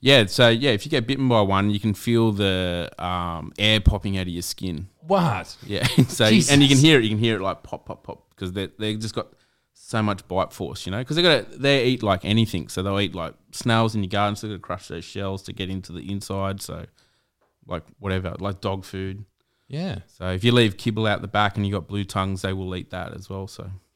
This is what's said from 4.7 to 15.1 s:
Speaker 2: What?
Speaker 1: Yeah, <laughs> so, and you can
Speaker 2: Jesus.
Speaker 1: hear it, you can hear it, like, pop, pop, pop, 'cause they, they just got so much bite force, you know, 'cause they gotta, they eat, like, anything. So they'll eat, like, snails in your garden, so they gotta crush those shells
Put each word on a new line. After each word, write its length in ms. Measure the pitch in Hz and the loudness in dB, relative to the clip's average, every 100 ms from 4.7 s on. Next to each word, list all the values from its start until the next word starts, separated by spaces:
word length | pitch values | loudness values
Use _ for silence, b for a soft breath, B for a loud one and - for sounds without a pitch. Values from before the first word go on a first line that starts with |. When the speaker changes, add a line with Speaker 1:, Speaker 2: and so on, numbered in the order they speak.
| 78 95 _ 156 | -8 -10 _ -2
Speaker 2:
What? 500 | 196 165 95 - - - | 0 2 -2 -8 -16 -8
Speaker 1:
Yeah, 200 | 101 127 | -4 0
<laughs> 200 | - 123 | 2 2
so, 180 | - 110 | 4 4
and 100 | 196 | 6
you 80 | |
can 160 | 143 143 | 6 6
Speaker 2:
Jesus. 200 | 139 135 | 8 8
Speaker 1:
hear 180 | 156 143 | 8 6
it, 40 | |
you 60 | 110 | 4
can 80 | 107 | 0
hear 160 | 117 107 | 0 0
it, 60 | |
like, 200 | 95 - | -2 -6
pop, 240 | - - - | -10 -14 -12
pop, 180 | - | -16
pop, 320 | - - _ - | -16 -18 _ -12
'cause 160 | 92 | -8
they, 140 | 95 95 - | -6 -8 -6
they 160 | 107 110 | -6 -4
just 180 | 110 | -6
got 140 | 113 - _ _ _ _ _ - | -6 -10 _ _ _ _ _ -6
so 100 | 113 | -2
much 260 | 104 98 - | 0 -2 -4
bite 240 | 92 90 | -2 -2
force, 320 | - 80 - - | -4 -8 -8 -6
you 60 | |
know, 120 | 101 | -6
'cause 120 | 127 151 | -2 2
they 40 | |
gotta, 240 | 175 139 95 - | 4 4 0 -2
they 280 | 139 139 123 | 2 4 2
eat, 160 | 127 | 2
like, 200 | 110 92 - | 2 0 2
anything. 420 | 110 110 90 - | 2 2 0 -6
So 120 | - | -4
they'll 160 | 95 98 | -2 0
eat, 140 | 101 | -2
like, 200 | 90 80 - _ | -4 -10 -12 _
snails 420 | - 127 113 113 107 | -6 0 2 2 -2
in 60 | |
your 60 | 95 | -2
garden, 260 | 101 104 104 | 0 0 -2
so 120 | 107 | -8
they 60 | |
gotta 80 | 98 | -10
crush 260 | - 90 - | -10 -10 -10
those 180 | 85 | -12
shells 380 | - | -12